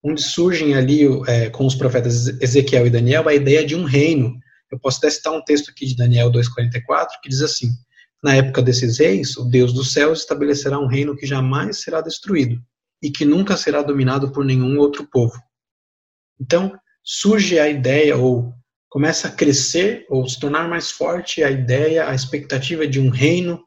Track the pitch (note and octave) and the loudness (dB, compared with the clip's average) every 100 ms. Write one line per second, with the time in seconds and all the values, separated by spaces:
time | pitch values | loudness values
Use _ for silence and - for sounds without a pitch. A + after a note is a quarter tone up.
0 | D3 D#3 - - F3 E3+ D3+ C#3 C3 D3+ | -4 -4 -4 0 0 2 2 2 2 4
1 | C#3+ C3 - A#2 A2+ - C3+ - B2+ B2 | 4 2 0 0 0 0 -2 0 0 0
2 | A#2+ A#2+ B2 - C3 C#3 C3+ B2+ A#2+ A#2 | 0 0 -2 -2 2 2 4 2 4 2
3 | A#2+ D3+ D#3 D3 C3+ D3+ C#3+ E3 D#3+ C#3 | 2 2 4 2 4 2 2 -4 0 2
4 | D#3 D#3 A#2+ - _ _ _ B2 C3+ B2+ | 2 2 -2 -4 _ _ _ -6 -4 0
5 | D3+ D3 D#3+ D#3 - D3 - - C3 B2 | -2 -2 -6 -6 0 0 0 -10 -8 0
6 | A#2+ A#2+ A#2+ A#2+ A#2+ - A#2+ A#2+ - D3+ | 2 4 4 2 0 -2 -4 -4 -4 -2
7 | E3 - C#3 C3 D3+ - A#2 B2 _ _ | -2 -8 -8 -4 -2 -2 -4 -4 _ _
8 | _ _ D3 C3+ C3 B2 A#2+ A#2+ A#2+ A2+ | _ _ 2 4 4 2 0 0 -2 2
9 | D#3+ F#3+ C3 - B2 B2 B2 B2+ C3 D3+ | 2 2 -4 -6 0 2 2 0 -2 0
10 | D3 D#3+ - C#3+ C#3+ C#3+ C#3+ C#3+ C3+ C3+ | 0 0 -4 -2 -2 -2 -2 -2 -2 -2
11 | D3 C#3+ C3+ C#3 B2+ C#3 F#3+ G3+ - D#3+ | -2 -6 -6 -2 -2 -2 -4 -8 -6 -6
12 | D#3+ - F#3+ F3+ B2 A#2+ - _ _ _ | -6 -12 -2 0 0 -4 -10 _ _ _
13 | D3 C#3 D3+ E3 G3+ F#3+ - D3 C#3+ C#3 | -10 0 2 2 0 -2 0 -2 -2 0
14 | C3 C3+ C3+ C#3+ C3+ B2+ B2+ C#3+ C#3+ C#3+ | 0 0 -4 -2 0 0 0 2 2 0
15 | - C3 A#2 - _ _ _ _ _ _ | -4 0 0 -4 _ _ _ _ _ _
16 | _ _ _ _ C3+ E3+ G3 G3 _ _ | _ _ _ _ 0 0 0 -8 _ _
17 | - - G3+ G#3+ F3+ E3+ D3+ C#3+ B2+ C#3+ | -12 -2 2 2 2 2 2 0 0 4
18 | D3+ B2+ B2+ A#2+ A#2+ - _ _ _ C#3 | 4 4 2 0 -4 -12 _ _ _ -2
19 | D#3 D#3 D#3+ - D3 C3+ - E3 G3 A#3 | 0 0 -6 0 0 2 0 0 0 -2
20 | - C3 B2+ - C#3+ D3+ E3+ E3+ D#3+ - | -4 -4 -4 -6 -4 -2 -2 -6 -8 -6
21 | E3 F3+ F3 - C#3+ C3+ B2 C3 D#3 D#3+ | -4 -4 -6 -2 0 0 0 0 2 0
22 | D3+ C3 - D3 - C3+ - E3 D3 C3+ | 0 -4 -4 -8 -6 -6 -4 -4 -2 2
23 | C3 B2 C#3+ F3 F3+ E3+ | 0 2 2 2 -2 -6